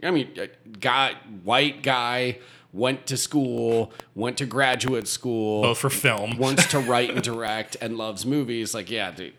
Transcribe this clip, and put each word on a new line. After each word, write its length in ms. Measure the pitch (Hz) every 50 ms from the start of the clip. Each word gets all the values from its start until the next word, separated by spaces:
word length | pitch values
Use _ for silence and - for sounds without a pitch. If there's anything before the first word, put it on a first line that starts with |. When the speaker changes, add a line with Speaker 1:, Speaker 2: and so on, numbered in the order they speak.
| -
Speaker 1:
I 80 | 170
mean, 180 | 185 151 127 - - 85
a 120 | 95 - - - - 113 113 98
guy, 360 | 95 131 123 135 135 127 - - - 104 107 95 87
white 380 | 95 117 131 143 147 143 -
guy, 560 | 139 135 131 123 120 120 120 127 127 123 120 - - - - - - _
went 340 | - 92 117 127 135 135 - -
to 100 | 139 123
school, 760 | - - - 147 135 127 120 117 117 117 117 113 110 104 - - - _ -
went 220 | 98 110 123 120 -
to 80 | 143
graduate 640 | 123 107 131 139 131 127 127 123 127 131 117 104 -
school. 560 | - - - 127 117 113 107 107 107 107 107
Speaker 2:
Both 160 | 120 117 -
for 100 | - 139
film. 480 | 131 - - 135 113 104 101 110 117 117
<laughs> 20 |
Speaker 1:
Wants 280 | 131 131 135 135 - -
to 120 | - 143
write 300 | 131 117 123 120 123 120
and 120 | - -
direct 560 | - 123 117 113 117 107 107 110 110 - - -
and 160 | 117 113 117 113
loves 280 | 110 110 104 95 98
movies. 480 | 120 139 151 139 117 120 117 110 98 -
Like, 160 | 113 95 82
yeah, 220 | 117 113 101 92
dude, 220 | 82 85 92 71 -